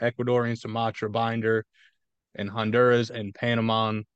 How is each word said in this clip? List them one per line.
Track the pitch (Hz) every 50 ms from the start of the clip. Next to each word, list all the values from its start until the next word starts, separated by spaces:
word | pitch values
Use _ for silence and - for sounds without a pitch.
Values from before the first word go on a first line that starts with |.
Ecuadorian | 117 120 117 - 120 123 123 123 120 117 117 -
Sumatra | - 110 110 113 117 113 107 - 113 107
binder, | 104 113 117 117 113 113 110 110 113 110 - _ _ _ _ _ _ _ _ _ _ _ _ _ _
and | - 104 101
Honduras | 101 117 110 110 110 120 123 123 120 120 117 117
and | 120 117 104 98 98
Panama, | - - 120 117 117 110 113 113 113 110 110 110 107 107 _ _